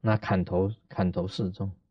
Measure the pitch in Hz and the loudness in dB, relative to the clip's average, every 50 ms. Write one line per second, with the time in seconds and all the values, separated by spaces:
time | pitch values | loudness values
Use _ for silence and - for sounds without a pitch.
0 | - 110 107 104 - - 104 92 87 - 92 90 95 98 107 - _ _ - - | 4 2 2 2 2 0 0 0 0 0 2 2 2 0 -2 -6 _ _ -2 0
1 | 98 92 87 90 87 95 - - 95 92 92 - 98 98 92 - _ _ | 0 0 2 0 -4 -4 -2 -4 -4 -4 -2 -4 -6 -6 -6 -10 _ _